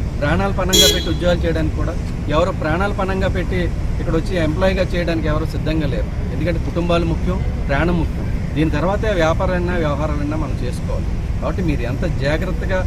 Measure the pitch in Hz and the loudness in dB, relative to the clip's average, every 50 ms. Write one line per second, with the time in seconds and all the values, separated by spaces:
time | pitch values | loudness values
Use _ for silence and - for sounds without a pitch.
0 | - - - - 143 143 160 180 196 196 190 196 185 175 - - - 175 170 - | -2 -2 -2 -2 0 2 2 2 2 0 0 0 0 2 4 6 6 6 4 2
1 | - 170 160 147 170 175 175 170 165 165 160 160 160 156 147 147 151 160 165 - | 0 -2 -2 0 2 2 2 2 2 0 0 0 0 0 0 -2 -2 -2 -2 -4
2 | - - - - - - 147 156 180 190 175 - 165 151 156 180 196 202 202 - | -4 -4 -4 -4 -4 0 2 2 2 2 0 -2 -2 0 0 0 0 0 0 -2
3 | 190 185 190 190 190 180 - 185 170 - 190 180 170 165 - - - - - - | -2 0 0 0 0 0 0 0 -2 -2 0 0 0 0 -2 -2 -2 -2 -2 -2
4 | - - 160 165 - - 190 175 160 151 151 - 190 190 190 196 180 - 180 175 | -2 0 0 0 0 0 0 0 0 0 0 2 2 2 2 2 0 0 0 -2
5 | 175 170 165 160 151 151 151 151 156 151 - 135 127 - 160 160 147 135 135 - | 0 0 0 0 0 0 0 0 0 -2 -2 -2 -2 0 0 0 0 0 0 -2
6 | - - - - - - - - 156 175 165 165 - - - 170 170 175 170 170 | -2 -2 -2 -4 -4 -2 -2 -2 0 0 0 0 -2 -2 -2 -2 0 2 2 2
7 | 170 165 165 - - 180 175 - - - - - - - 139 139 160 175 175 165 | 2 2 0 0 0 0 0 0 0 -2 -2 -2 -2 0 0 2 2 2 2 2
8 | 151 - - - - - - - - - - 139 160 160 180 190 151 185 202 208 | 0 0 -2 -2 -2 -2 -2 -2 -2 -2 0 0 2 2 2 0 0 0 0 0
9 | 226 220 202 175 160 156 165 165 190 185 185 175 175 175 175 175 156 147 143 147 | 0 0 2 2 2 2 2 2 2 2 2 0 0 0 0 0 0 0 0 0
10 | 151 156 151 143 147 147 151 160 151 - - - - 143 - - - - - - | 0 0 0 0 0 -2 -2 -2 -2 -2 -2 -2 -2 -2 -2 -2 -2 -2 -2 0
11 | - - - - - - - - - 135 156 202 180 160 147 135 - 117 - - | 0 -2 -2 -2 -2 -2 -2 -2 -2 -2 -2 0 0 0 0 0 0 -2 -2 -2
12 | 143 143 143 - 131 139 151 160 185 185 165 170 190 185 190 185 180 | 0 0 0 0 0 0 0 0 0 0 -2 -2 0 0 0 0 0